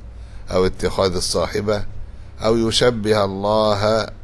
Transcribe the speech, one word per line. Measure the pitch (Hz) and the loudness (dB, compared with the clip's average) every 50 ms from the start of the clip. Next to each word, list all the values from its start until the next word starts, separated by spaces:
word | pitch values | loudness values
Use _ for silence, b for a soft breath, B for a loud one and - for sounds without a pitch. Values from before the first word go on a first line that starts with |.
| - - - B B B B B B B | -14 -16 -16 B B B B B B B
أو | 190 - - | 2 2 2
اتخاذ | - - - - 87 - - 98 92 85 | 2 2 0 -2 -2 0 2 0 0 0
الصاحبة، | 92 - - - 90 80 80 - 107 104 107 123 - - - - - - B B B B B B - | 0 -2 0 0 0 0 -2 -2 -2 0 0 0 0 -2 -4 -6 -8 -10 B B B B B B -2
أو | - 110 117 | 0 2 2
يشبه | 117 113 113 110 - 127 123 120 110 101 107 107 107 98 | 2 2 2 2 2 4 2 2 2 2 2 2 2 2
الله | 98 95 98 98 104 107 110 110 107 104 98 107 107 113 107 101 - - - | 0 -2 -2 0 2 4 4 4 4 2 2 2 2 2 2 0 -2 -8 -14